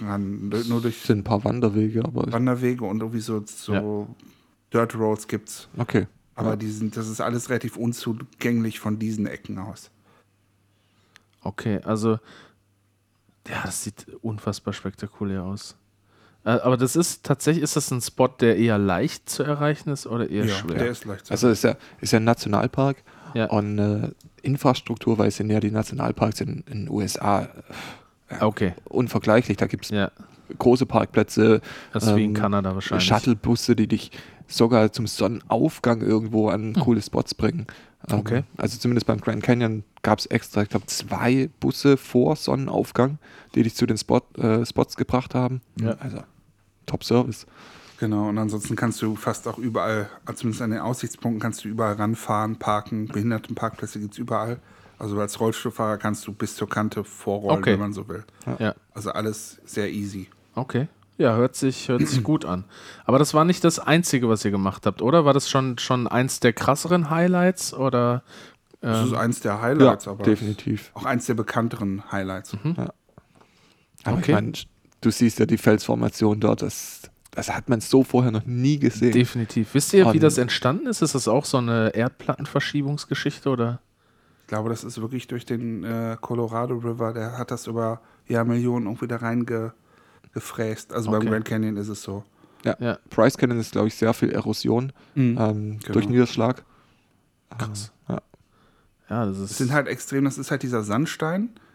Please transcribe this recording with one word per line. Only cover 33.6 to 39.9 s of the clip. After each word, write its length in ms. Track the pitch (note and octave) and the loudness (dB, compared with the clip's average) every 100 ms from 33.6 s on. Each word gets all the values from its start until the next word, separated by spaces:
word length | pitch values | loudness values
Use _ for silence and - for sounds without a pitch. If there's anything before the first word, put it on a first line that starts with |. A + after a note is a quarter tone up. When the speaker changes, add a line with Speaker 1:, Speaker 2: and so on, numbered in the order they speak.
| - A2+ | 2 2
Speaker 2:
die 100 | G#2+ | 2
dich 240 | A2 - - - - - | 0 -4 -16 -20 -20 -6
sogar 460 | - A#2 A#2+ A2 | 2 4 6 4
zum 140 | - A2 | 2 -6
Sonnenaufgang 920 | - G#2+ A2 - A2+ D#3 - A#2+ A#2 | 0 -2 -2 -2 2 2 0 0 2
irgendwo 460 | G#2 A2 A2 A2 G#2+ | 2 2 2 2 2
an 260 | G2 A2 | 2 0
Speaker 3:
Hm. 80 | F3 | 0
Speaker 2:
coole 200 | B2 A2 | 4 2
Spots 320 | - - - | 2 -2 -2
bringen. 320 | - A2 E3+ A2 - - _ - | -2 -2 -2 -8 -14 -20 _ -4
Ähm, 100 | A2 | -2
Speaker 3:
Okay. 240 | G#2+ A#2+ - - | 0 -2 -2 -4
Speaker 2:
also 220 | - A#2+ | -4 -2
zumindest 280 | B2 A#2+ A2+ | 0 0 2
beim 140 | A2 | 0
Grand 220 | A2+ A2 | 0 -2
Canyon 400 | A#2 A#2+ A2+ A2 - | 2 2 2 -2 -8